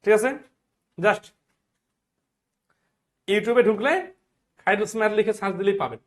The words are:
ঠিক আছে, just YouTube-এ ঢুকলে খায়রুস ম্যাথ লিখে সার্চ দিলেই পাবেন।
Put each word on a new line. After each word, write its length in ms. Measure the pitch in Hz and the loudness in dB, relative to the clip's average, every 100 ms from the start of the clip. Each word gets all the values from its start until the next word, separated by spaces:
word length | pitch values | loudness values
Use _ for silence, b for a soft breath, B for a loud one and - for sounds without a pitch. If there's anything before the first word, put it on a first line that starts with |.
ঠিক 100 | - 214 | 2 2
আছে, 120 | 247 285 - _ _ _ _ - 196 | 2 -6 -16 _ _ _ _ -2 -2
just 180 | - - _ _ _ _ _ _ _ _ _ _ _ _ _ _ _ _ _ _ _ - | -2 -8 _ _ _ _ _ _ _ _ _ _ _ _ _ _ _ _ _ _ _ -2
YouTube-এ 300 | 208 208 240 220 | 0 2 4 4
ঢুকলে 220 | 202 254 370 370 _ _ _ _ _ | 2 0 -2 -4 _ _ _ _ _
খায়রুস 320 | - 202 214 220 | -2 -2 -2 -2
ম্যাথ 120 | 214 | 0
লিখে 220 | 214 220 214 | 2 0 -2
সার্চ 140 | 196 180 | -6 -2
দিলেই 180 | 196 196 | -2 0
পাবেন। 180 | 131 113 | -4 -8